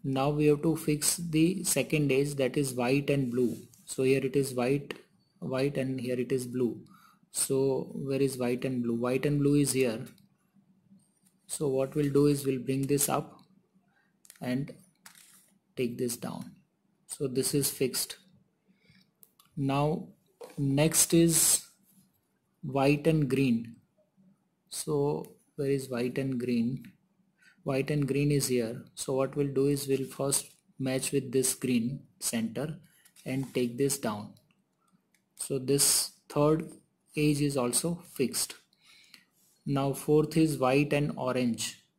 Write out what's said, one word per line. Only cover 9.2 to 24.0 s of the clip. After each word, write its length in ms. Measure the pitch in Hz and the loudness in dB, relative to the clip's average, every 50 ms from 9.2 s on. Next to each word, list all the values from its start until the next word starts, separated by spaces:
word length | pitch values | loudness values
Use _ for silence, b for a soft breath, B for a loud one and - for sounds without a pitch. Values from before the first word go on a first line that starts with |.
| 143 | 0
and 120 | 147 147 143 | 0 0 2
blue 180 | 143 143 143 | 2 4 4
is 160 | 147 143 131 127 | 4 2 2 2
here. 340 | 131 131 120 110 113 - - - _ _ _ _ _ _ _ _ _ _ _ _ _ _ _ - - _ _ _ _ _ _ _ _ _ | 2 0 0 0 -4 -8 -12 -16 _ _ _ _ _ _ _ _ _ _ _ _ _ _ _ -20 -20 _ _ _ _ _ _ _ _ _
So 220 | _ - - 156 139 | _ -8 -4 -2 -2
what 260 | 131 135 135 135 - | 0 0 -2 -2 -2
we'll 160 | 151 147 143 | -2 -2 2
do 140 | 135 143 147 | 4 6 6
is 220 | 147 147 139 135 | 6 4 4 0
we'll 160 | 139 135 127 120 | -2 -2 -2 -2
bring 240 | 131 135 135 135 | -2 -2 -2 0
this 200 | 131 143 139 - | 0 2 2 2
up 320 | - 139 139 156 - - - - _ _ _ _ _ _ _ _ _ _ _ _ _ _ _ _ _ - - | 2 0 -2 -2 -6 -16 -20 -20 _ _ _ _ _ _ _ _ _ _ _ _ _ _ _ _ _ -18 -10
and 320 | - 123 127 131 143 175 - - - _ _ _ _ - b b b b b b b b b _ _ _ _ | -6 -4 -2 -2 -4 -6 -10 -18 -20 _ _ _ _ -20 b b b b b b b b b _ _ _ _
take 220 | - 127 120 120 131 | -4 -4 -4 -2 -2
this 180 | 131 120 120 | -4 -4 -4
down. 360 | - - 120 - - - - - _ _ _ _ _ _ _ _ _ _ | -6 -8 -10 -10 -10 -12 -12 -16 _ _ _ _ _ _ _ _ _ _
So 220 | _ - - 147 135 | _ -8 -6 -4 -2
this 240 | 123 135 127 - - | 0 0 0 2 0
is 180 | 147 135 - | 0 0 0
fixed. 460 | - - 139 127 127 - - - - - _ _ _ _ _ _ _ _ _ _ b b b b b b b b _ _ - _ _ _ - _ _ - | 0 0 -2 -2 0 -4 -6 -6 -8 -18 _ _ _ _ _ _ _ _ _ _ b b b b b b b b _ _ -20 _ _ _ -20 _ _ -4
Now 500 | 139 135 135 143 143 151 160 - - - - _ _ _ _ _ - - - | -2 0 2 2 2 0 0 -2 -6 -10 -18 _ _ _ _ _ -20 -16 -6
next 560 | - 143 139 135 143 151 165 165 - - - - | -4 -2 0 2 4 4 4 4 2 2 4 6
is 540 | 170 170 170 160 156 - - - - - - _ _ _ _ _ _ _ _ _ _ _ _ _ _ _ _ _ _ - | 6 6 6 4 4 4 2 2 0 -2 -8 _ _ _ _ _ _ _ _ _ _ _ _ _ _ _ _ _ _ -12
white 440 | 147 127 139 135 139 147 147 147 | -4 0 2 4 4 4 4 4
and 220 | 165 160 156 147 127 | 2 2 4 2 2
green. 480 | 131 127 139 131 117 113 117 117 - - _ _ _ _ | 2 2 4 4 2 0 0 -6 -16 -20 _ _ _ _